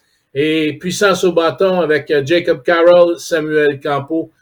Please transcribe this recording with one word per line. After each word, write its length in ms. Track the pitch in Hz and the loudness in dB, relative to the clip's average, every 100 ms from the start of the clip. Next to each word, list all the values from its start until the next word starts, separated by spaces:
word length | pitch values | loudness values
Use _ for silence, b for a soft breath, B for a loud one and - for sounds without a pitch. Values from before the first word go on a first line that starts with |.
| _ _ _ | _ _ _
Et 440 | 135 151 160 151 139 | -4 -2 0 -2 -6
puissance 440 | 185 - 202 185 | -8 -2 0 2
au 80 | 185 | 0
bâton 480 | 170 165 156 190 180 | 0 0 0 0 0
avec, 300 | 151 151 131 | 0 -2 0
euh, 120 | 147 | -2
Jacob 380 | 135 170 170 147 | 0 -2 0 -4
Carroll, 560 | 156 170 170 175 175 170 | 0 2 4 6 4 0
Samuel 600 | - 165 156 151 147 139 | -4 -4 -2 0 0 -2
Campo 500 | 156 139 135 165 156 _ | -4 -6 -4 -6 -8 _